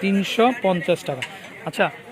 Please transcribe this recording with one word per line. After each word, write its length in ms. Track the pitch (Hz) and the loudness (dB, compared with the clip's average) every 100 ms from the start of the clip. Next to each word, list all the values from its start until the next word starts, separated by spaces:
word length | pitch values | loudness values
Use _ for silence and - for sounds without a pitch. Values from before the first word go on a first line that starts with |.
তিনশো 520 | 196 196 185 - 240 247 | 0 2 2 4 2 4
পঞ্চাশ 420 | 190 180 156 170 | 0 2 2 0
টাকা। 160 | - 127 - - - - | 0 -6 -8 -12 -18 -12
আচ্ছা, 260 | 170 - 170 - - | -8 0 0 -2 -14